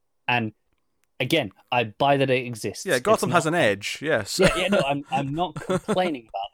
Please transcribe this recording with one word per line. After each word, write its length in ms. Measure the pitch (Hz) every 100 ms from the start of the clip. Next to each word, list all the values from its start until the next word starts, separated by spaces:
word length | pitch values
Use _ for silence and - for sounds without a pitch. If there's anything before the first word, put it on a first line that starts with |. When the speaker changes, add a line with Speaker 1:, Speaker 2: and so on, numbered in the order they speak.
| _ _ -
Speaker 1:
And 260 | 123 110 - _ _ _ _ _ -
again, 320 | 131 160 104 - _
I 120 | 123 110
buy 320 | - 143 143
that 120 | 135
it 160 | 127 123
exists. 400 | 113 107 - 190
Speaker 2:
Yeah, 80 | 131
Speaker 1:
It's 60 |
Speaker 2:
Gotham 280 | 214 220 190
has 140 | 170 151
Speaker 1:
not 80 |
Speaker 2:
an 80 | 170
edge, 380 | 120 101 - -
yes. 380 | 147 123 101 -
Speaker 1:
Yeah, 100 | 180 175
yeah, 120 | 185
no, 100 | 202 139
I'm, 160 | 143 -
I'm 160 | 135 139
Speaker 2:
<laughs> 60 | 156
Speaker 1:
not 200 | 175 151
complaining 720 | - 185 - 185 185 131 110
about 180 | 98 101